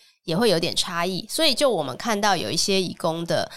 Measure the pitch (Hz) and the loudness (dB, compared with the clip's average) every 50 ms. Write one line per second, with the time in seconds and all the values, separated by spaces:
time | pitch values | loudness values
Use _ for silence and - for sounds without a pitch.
0 | - _ _ _ _ - 160 180 240 226 175 165 170 151 - - - 190 170 170 | -20 _ _ _ _ -2 0 2 4 4 4 4 2 0 0 -2 -2 -2 -2 -4
1 | 170 185 190 170 220 - - - 320 311 247 - 294 269 220 170 151 131 127 - | -4 -2 -4 -4 -6 -6 -2 0 2 2 2 2 2 2 2 0 -2 -4 -6 -6
2 | - 233 220 202 208 208 190 160 127 101 135 175 - - 196 190 185 - - - | -4 -2 0 0 2 2 2 2 0 -2 -2 0 0 2 2 2 0 -2 -4 -2
3 | - 170 160 165 170 165 165 123 90 - - | -2 -2 -2 -2 -2 0 0 0 0 -2 -6